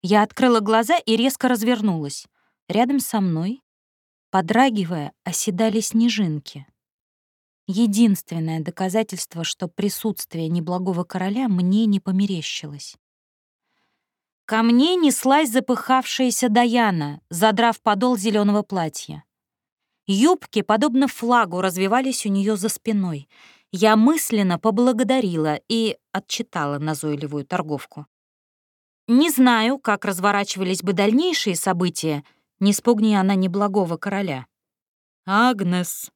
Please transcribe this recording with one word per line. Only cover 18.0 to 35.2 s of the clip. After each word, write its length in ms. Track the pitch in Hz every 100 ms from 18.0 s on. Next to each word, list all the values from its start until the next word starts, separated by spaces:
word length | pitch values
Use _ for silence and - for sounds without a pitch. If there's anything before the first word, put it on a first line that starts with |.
| 247 247
зелёного 460 | 202 208 208 208
платья. 640 | 208 196 160 - - 151 _ _ _ _ _ _ _ _ -
Юбки, 560 | 196 277 370 - 220
подобно 440 | 196 214 285 247 269
флагу, 540 | - 233 240 202 180
развивались 640 | 190 175 190 240 269 254 214
у 40 |
неё 260 | 196 196 214
за 140 | 208
спиной. 600 | - - 214 185 147 139 _ - _ _
Я 240 | 185 214 214
мысленно 640 | 226 320 - 220 190 170
поблагодарила 1000 | 226 208 247 226 233 262 208 170 156 151 _
и 300 | 226 226 - _
отчитала 680 | 190 - - 226 175 147 143
назойливую 680 | 156 151 156 147 147 147 135
торговку. 640 | 180 156 143 - - 143 _ _ _ _ _ _ _ _ _ -
Не 220 | 240 330
знаю, 480 | 285 254 233 220 269
как 280 | - 202 208
разворачивались 760 | 180 202 202 202 185 185 185
бы 120 | 175
дальнейшие 600 | 190 202 233 359 320 - 175
события, 680 | - 180 180 165 160 147 - _ _ _
не 140 | 196
спугни 420 | 196 - 233 220 208
она 200 | 190 196
неблагого 600 | 185 185 202 196 175 165
короля. 500 | - 196 196 131 127 _ _ _ _ _ _ _